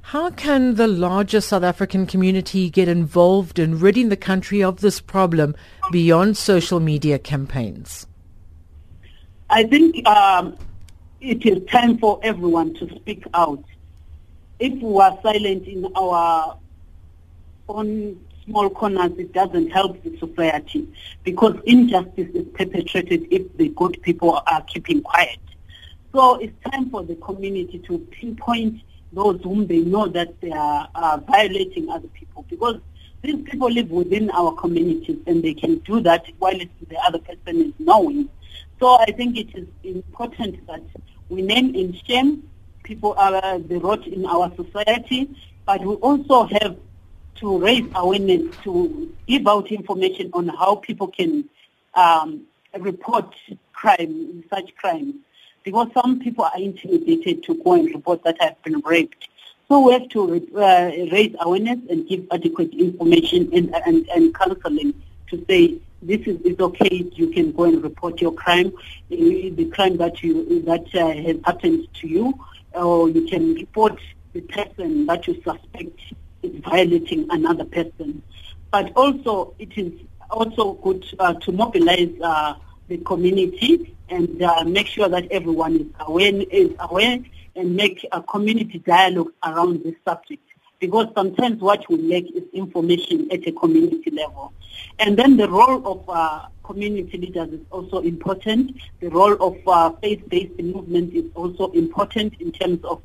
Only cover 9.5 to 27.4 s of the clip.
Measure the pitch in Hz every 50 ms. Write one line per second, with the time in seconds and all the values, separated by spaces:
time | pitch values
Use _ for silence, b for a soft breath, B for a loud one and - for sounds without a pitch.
9.5 | 202 226 214 - 277 302 330 330 - - - 226 208 208 202 196 185 180 180 185
10.5 | - - - - - - - - - - - - - - 262 262 226 240 - 226
11.5 | 190 185 - - - 247 240 233 226 233 226 214 202 208 - 220 208 175 175 175
12.5 | 165 165 160 160 160 - - 165 - - - 208 208 180 - - - - 170 151
13.5 | 143 139 - - - - - - - - - - - - - - - - - -
14.5 | - - 240 269 254 269 233 220 202 196 196 190 190 - - 220 214 208 208 196
15.5 | 190 190 185 190 196 185 180 185 185 190 190 180 175 170 170 170 165 165 160 160
16.5 | - - - - - - - - - - - - - - - - - - - -
17.5 | - - - - 208 214 214 214 214 220 208 208 190 180 - - - - - 208
18.5 | 220 208 202 196 190 - 226 208 196 185 180 175 175 - 175 180 - 185 196 185
19.5 | 180 175 160 165 - 190 196 185 185 - - 165 165 - 170 160 - - 165 160
20.5 | 156 151 - - - 302 - - B B B B B B - 185 180 - 226 214
21.5 | 180 - - 233 240 254 233 - 196 185 185 - - - 175 - - 180 185 -
22.5 | - - 190 - - 175 170 - - 190 175 - 180 160 165 - 175 190 185 -
23.5 | - - 160 147 147 - 175 175 - - - 175 170 - 175 170 151 143 - 165
24.5 | 160 156 - - - 175 - - 165 143 - - - 175 175 120 - - - -
25.5 | - - b b b b b b b b - - - 269 262 254 247 247 226 220
26.5 | - - - 240 269 269 254 254 - 202 175 170 170 - - - 190 190